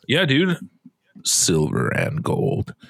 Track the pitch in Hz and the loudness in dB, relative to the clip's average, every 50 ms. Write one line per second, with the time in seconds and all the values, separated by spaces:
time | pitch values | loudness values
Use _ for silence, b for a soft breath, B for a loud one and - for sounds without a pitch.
0 | - - - 170 190 151 135 139 185 185 175 - - - - _ _ - - _ | -4 0 0 2 2 4 4 4 4 2 0 -2 -4 -10 -20 _ _ -20 -20 _
1 | _ _ _ - - - - - - - 87 78 76 73 - 60 62 - - - | _ _ _ -8 -4 -2 0 0 2 2 2 2 0 0 0 -2 -2 -2 -2 -2
2 | - - - - - - - - - - - - - - - B B B | -2 -2 -4 -4 -2 -2 -2 0 0 0 0 -2 -4 -6 -10 B B B